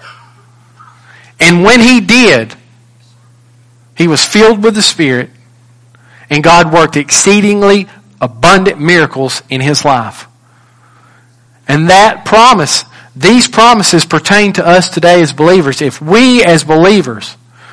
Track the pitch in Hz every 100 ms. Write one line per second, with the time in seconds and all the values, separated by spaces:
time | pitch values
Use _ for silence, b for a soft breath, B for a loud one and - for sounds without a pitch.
0 | - - _ _ _ _ _ _ - b
1 | b b b - 165 175 190 247 233 254
2 | 180 240 226 131 110 - _ _ _ _
3 | _ _ _ _ _ _ _ _ _ -
4 | 170 147 - 208 220 214 220 214 190 -
5 | 147 123 127 _ _ _ _ _ _ b
6 | b b - 147 156 170 165 170 160 147
7 | 143 - 196 208 202 208 202 202 185 b
8 | _ - - - 165 190 190 151 156 175
9 | 143 131 131 - - 131 135 143 147 127
10 | 110 - - _ b b b b b b
11 | b b b b b b - 147 165 190
12 | 214 - - 214 247 214 139 - - b
13 | b 131 160 247 233 - 233 233 180 170
14 | - 160 - 202 202 185 170 180 175 -
15 | 170 175 156 131 160 185 139 127 143 -
16 | 151 214 254 247 180 160 139 160 185 208
17 | 135 107 - - _ b b